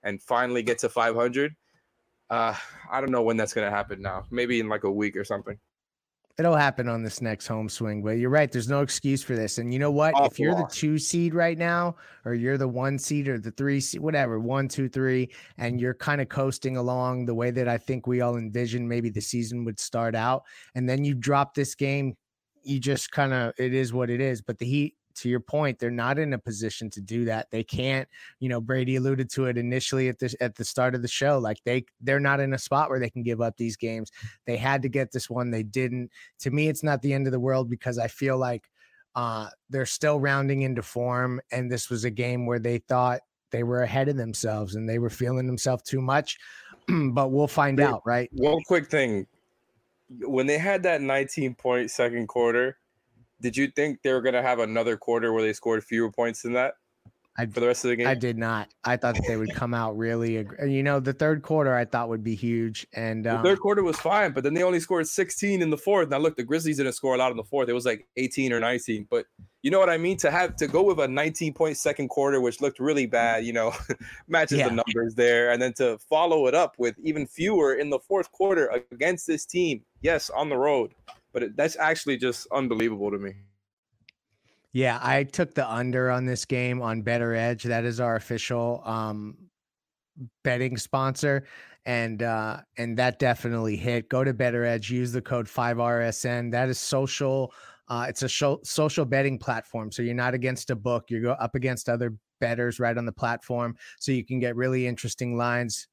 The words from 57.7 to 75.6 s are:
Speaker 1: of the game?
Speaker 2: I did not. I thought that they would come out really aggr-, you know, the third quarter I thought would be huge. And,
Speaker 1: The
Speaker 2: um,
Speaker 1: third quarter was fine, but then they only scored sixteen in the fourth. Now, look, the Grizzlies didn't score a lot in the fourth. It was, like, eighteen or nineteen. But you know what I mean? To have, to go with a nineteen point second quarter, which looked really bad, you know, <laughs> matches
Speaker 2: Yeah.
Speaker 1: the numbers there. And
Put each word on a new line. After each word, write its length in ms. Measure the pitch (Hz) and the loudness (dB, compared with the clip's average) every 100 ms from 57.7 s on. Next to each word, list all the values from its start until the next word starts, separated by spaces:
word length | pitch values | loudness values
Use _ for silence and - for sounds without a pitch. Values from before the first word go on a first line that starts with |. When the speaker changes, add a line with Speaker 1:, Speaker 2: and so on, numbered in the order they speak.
| 123 | 2
Speaker 1:
of 60 | 123 | 0
the 60 | 120 | 2
game? 120 | 120 | 2
Speaker 2:
I 60 | |
did 240 | 131 123 113 | 2 0 -2
not. 320 | 113 110 104 _ | -2 -2 -4 _
I 120 | 113 120 | -2 0
thought 200 | 120 113 | 0 0
that 100 | - | 0
they 100 | 113 | -2
would 160 | 110 | -2
come 200 | - 123 | -4 -4
out 240 | 120 113 107 | -2 -2 -2
really 460 | 113 117 117 113 | -2 0 0 -2
aggr-, 280 | 101 - 143 | -4 -4 -2
you 120 | 135 | 0
know, 160 | 139 143 | 2 0
the 140 | 131 | 0
third 280 | 135 156 156 | 0 2 0
quarter 320 | 139 156 139 | 0 2 4
I 100 | 123 | 2
thought 240 | 117 123 117 | 0 -2 -2
would 140 | 113 | -4
be 120 | 110 110 | -4 -4
huge. 500 | 120 117 113 110 - | -2 0 -2 -6 -12
And, 320 | - 113 110 110 | -6 -4 -2 0
Speaker 1:
The 120 | 113 | 2
Speaker 2:
um, 60 | |
Speaker 1:
third 160 | 175 190 | 4 4
quarter 240 | 202 208 | 4 2
was 140 | 185 156 | 2 0
fine, 360 | 160 202 196 | 2 2 2
but 100 | 135 135 | 2 0
then 80 | |
they 100 | 160 | 2
only 160 | 180 180 | 2 2
scored 280 | 165 180 160 | 0 0 0
sixteen 540 | - 180 - 202 196 | 0 -2 0 0 2
in 100 | 165 | 2
the 60 | 151 | 0
fourth. 320 | - 202 160 | 2 4 4
Now, 100 | 139 | 2
look, 180 | 156 156 | 0 0
the 60 | |
Grizzlies 340 | 120 156 160 143 | -2 0 0 0
didn't 160 | 135 | 0
score 220 | 120 139 127 | 0 0 2
a 20 | |
lot 140 | 127 | 2
in 60 | 117 | 0
the 60 | |
fourth. 260 | 110 143 123 | -4 -2 0
It 40 | |
was, 120 | 120 120 | 0 0
like, 220 | 110 - - | -2 -6 -4
eighteen 360 | 127 - 135 | -4 0 0
or 60 | 120 | 2
nineteen. 480 | 113 123 - 110 101 | 2 0 -2 -6 0
But 160 | 120 - _ - _ | -2 -2 _ -20 _
you 80 | 135 | 2
know 80 | 190 | 4
what 100 | 185 | 6
I 80 | 165 | 4
mean? 200 | 170 190 | 0 2
To 120 | 151 | 2
have, 260 | 160 180 - | 2 0 0
to 100 | 147 | 0
go 160 | 147 | 4
with 160 | 196 170 | 4 4
a 80 | 139 | 2
nineteen 460 | 131 151 156 160 | 2 -2 -2 -4
point 220 | 139 160 143 | 0 0 2
second 320 | 160 143 135 | -2 0 -2
quarter, 300 | - 139 139 | 0 2 4
which 220 | 123 120 | 2 2
looked 180 | 143 - | -2 0
really 280 | 135 147 123 | 0 2 2
bad, 380 | 120 117 113 117 | 4 4 2 0
you 60 | |
know, 200 | 117 113 - - - | 0 0 -2 -6 -8
<laughs> 260 | - - - | -8 -20 0
matches 320 | 165 156 143 | 2 2 4
Speaker 2:
Yeah. 100 | 131 | 2
Speaker 1:
the 60 | 117 | 2
numbers 400 | 117 110 117 113 | 0 0 -2 4
there. 360 | 120 120 120 | 6 6 4
And 100 | 120 | 4